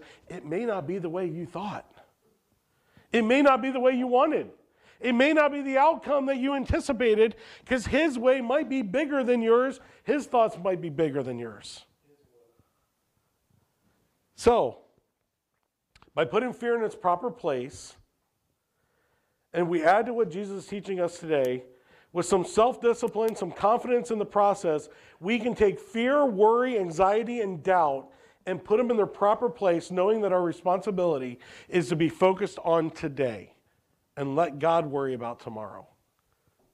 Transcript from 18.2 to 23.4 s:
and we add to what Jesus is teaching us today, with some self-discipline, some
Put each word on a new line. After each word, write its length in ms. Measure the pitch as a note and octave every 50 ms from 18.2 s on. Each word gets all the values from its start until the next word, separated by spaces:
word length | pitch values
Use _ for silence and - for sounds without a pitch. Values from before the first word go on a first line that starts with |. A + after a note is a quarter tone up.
| _ _ _ _ _ _ _ _ _ _ _ _ _ _ _ _ _ _ _ _ _ _ _ _ _ _ -
and 160 | E3+ F3+ E3
we 120 | F3 E3+
add 240 | D#3 D#3+ F#3 G#3+ A#3 B3
to 60 | A#3+
what 160 | A#3 A3+ F3+
Jesus 360 | D3+ F#3+ G#3 G3 G3 F#3+ D#3
is 20 | -
teaching 320 | G3 G3+ - F#3+ G3 F3+
us 180 | F3 E3+ - -
today, 480 | E3+ D#3+ D#3 C#3+ C3+ B2+ B2+ B2+ B2+ - - _ _ _ _ _ _ _
with 140 | - F3 E3+
some 180 | - G3 F#3+ E3+
self-discipline, 920 | - - G#3 A3 B3 B3+ - - A#3+ A3+ A3+ - A3+ - G#3 A3 A3 G#3
some 140 | -